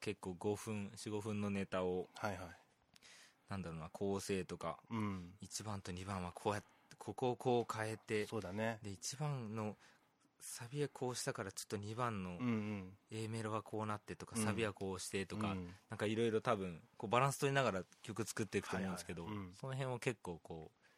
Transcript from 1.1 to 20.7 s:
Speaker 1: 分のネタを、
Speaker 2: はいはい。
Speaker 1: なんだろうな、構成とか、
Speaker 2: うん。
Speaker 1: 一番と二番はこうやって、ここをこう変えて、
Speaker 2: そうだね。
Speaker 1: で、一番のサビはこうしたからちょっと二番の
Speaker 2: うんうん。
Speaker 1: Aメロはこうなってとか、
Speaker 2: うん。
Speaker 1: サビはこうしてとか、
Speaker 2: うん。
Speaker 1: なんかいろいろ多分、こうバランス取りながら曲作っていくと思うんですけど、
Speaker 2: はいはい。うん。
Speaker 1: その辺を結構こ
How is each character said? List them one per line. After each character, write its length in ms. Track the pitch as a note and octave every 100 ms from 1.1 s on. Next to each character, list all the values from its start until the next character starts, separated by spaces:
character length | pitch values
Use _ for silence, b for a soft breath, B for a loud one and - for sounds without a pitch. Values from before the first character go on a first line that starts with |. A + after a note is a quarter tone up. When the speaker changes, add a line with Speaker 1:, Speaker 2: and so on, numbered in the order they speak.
| G#2+
Speaker 1:
分 180 | A2 G#2
の 100 | G2+
ネ 160 | G2 F#2+
タ 180 | F#2+
を、 260 | F#2 F2+ F2 -
Speaker 2:
は 120 | G#2+
い 20 |
は 60 | F#2
い。 20 | F2+ - - _ _ - B B B _ -
Speaker 1:
な 80 | G2+
ん 40 |
だ 80 | E2+
ろ 80 | E2
う 20 |
な、 100 | D#2
構 300 | - G2+ G2
成 240 | - G2
と 140 | F2 F2
か、 200 | E2+ - -
Speaker 2:
う 80 | A2+
ん。 320 | G#2 F#2+ F2 F#2
Speaker 1:
一 240 | F#2+ -
番 160 | G#2 G2+
と 100 | F#2+
二 120 | F2+
番 200 | F#2 G2
は 80 | F2+
こ 180 | - A2
う 20 |
や 60 | G#2
っ 40 |
て、 40 | - - - -
こ 160 | -
こ 180 | G#2 B2+
を 40 | A#2
こ 300 | C3 A#2+ A2+
う 80 | A2+
変 160 | A2
え 40 | A2
て、 280 | - A2 G#2
Speaker 2:
そ 120 | A2+
う 20 |
だ 100 | F2+
ね。 280 | G2+ A2+ A2
Speaker 1:
で、 80 | G#2
一 240 | F#2+ - -
番 400 | D3+ C#3 A2 A2
の 220 | G#2+ - b b b _ _ _
サ 260 | - - A#2+
ビ 100 | C#3+
は 80 | C#3+
こ 180 | - B2+
う 60 | B2
し 80 |
た 100 | -
か 100 | B2
ら 80 | G2
ち 100 | -
ょ 20 | -
っ 20 |
と 100 | G#2+
二 160 | G2+ A2
番 280 | B2 G#2
の 80 | F#2
Speaker 2:
う 20 |
ん 40 | F2
う 40 |
ん。 520 | B2 A2+ G#2 G#2 F#2 G2 -
Speaker 1:
A 160 | A2 A2
メ 160 | A2+
ロ 80 | A2
は 100 | A2
こ 200 | - G#2+
う 40 | G#2+
な 100 | G#2
っ 60 |
て 140 | - F2+
と 100 | F#2
か、 80 | A2+
Speaker 2:
う 20 |
ん。 40 |
Speaker 1:
サ 100 | G#2+
ビ 120 | G2+ A2
は 80 |
こ 200 | G2 F#2+
う 60 | F#2
し 100 | -
て 160 | G2 F#2+
と 120 | G#2
か、 140 | G#2
Speaker 2:
う 40 | F#2
ん。 140 | F2 F#2 -
Speaker 1:
な 60 | A2
ん 20 |
か 80 | G#2+
い 80 | A2
ろ 100 | A#2
い 60 |
ろ 100 | G#2+
多 140 | A2+ A2
分、 260 | F#2+ E2 - -
こ 100 | A2
う 20 |
バ 100 | A#2+
ラ 80 | C#3
ン 60 |
ス 40 | C3+
取 140 | C#3
り 40 | C#3
な 80 |
が 80 | B2
ら 120 | F#2+ F2+ -
曲 240 | - G#2+ A2
作 180 | -
っ 20 | G#2+
て 100 | G#2
い 40 |
く 80 | -
と 80 | F#2
思 80 | F#2+
う 40 |
ん 20 |
で 40 | F2
す 80 | -
け 80 |
ど、 120 | E2+ E2+
Speaker 2:
は 40 |
い 40 |
は 40 | G#2
い。 40 |
う 20 | F#2
ん。 40 | F#2
Speaker 1:
そ 80 | C3+
の 60 |
辺 200 | C3 C3+
を 60 | A#2+
結 200 | - A2+
構 180 | - E2
こ 300 | - E2 D#2+